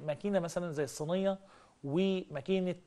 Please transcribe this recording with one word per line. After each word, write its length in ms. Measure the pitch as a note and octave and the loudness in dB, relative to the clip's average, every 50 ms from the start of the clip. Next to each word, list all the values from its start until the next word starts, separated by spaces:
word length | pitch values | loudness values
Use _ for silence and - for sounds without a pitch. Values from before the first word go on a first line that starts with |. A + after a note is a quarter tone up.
| C#3+ | -4
ماكينة 320 | D#3 D3 - - G#3 G3+ F#3+ | -4 -4 -2 -2 2 2 2
مثلًا 320 | E3+ E3+ - F#3 F3 E3+ | 2 0 -2 -2 -2 -2
زي 120 | D3+ D3 D3 | 0 -2 -2
الصينية 540 | C3 - - D#3 D3+ F3 F#3+ F#3+ G3 G3 G3 - - - - - - _ _ - | -2 -2 -6 -2 0 0 2 2 2 0 -2 -6 -16 -20 -20 -20 -20 _ _ -6
وماكينة، 880 | C#3 C#3 F3 F#3+ G3 F#3+ F#3 F#3 - D3+ C#3 B2+ - F#3+ F#3+ F#3 F3+ E3+ F3 - | 0 2 2 4 2 2 0 -2 -6 -8 -6 -2 0 2 2 2 0 -2 -4 -10